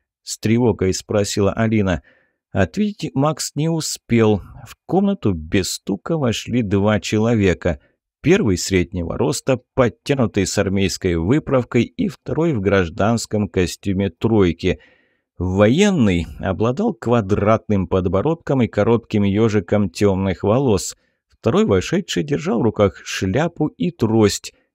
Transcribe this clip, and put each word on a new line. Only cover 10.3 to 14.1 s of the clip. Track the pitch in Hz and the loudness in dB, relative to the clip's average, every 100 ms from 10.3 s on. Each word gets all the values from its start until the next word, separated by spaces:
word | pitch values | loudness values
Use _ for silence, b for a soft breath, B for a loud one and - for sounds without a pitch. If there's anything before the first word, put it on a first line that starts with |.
| - 92 | 0 -2
с | - | 0
армейской | 95 98 95 - 92 82 | -2 0 -2 -2 -2 0
выправкой, | 82 147 - 131 120 123 | 0 0 0 -2 0 0
и | - - 214 | -2 -2 -6
второй | - - 131 170 | -6 -8 -4 -2
в | 123 | 0
гражданском | 95 98 87 87 104 113 - 107 101 | 0 0 0 -2 0 0 -2 -4 -2
костюме | 95 87 - 101 95 98 | 0 -2 -4 -4 -2 -2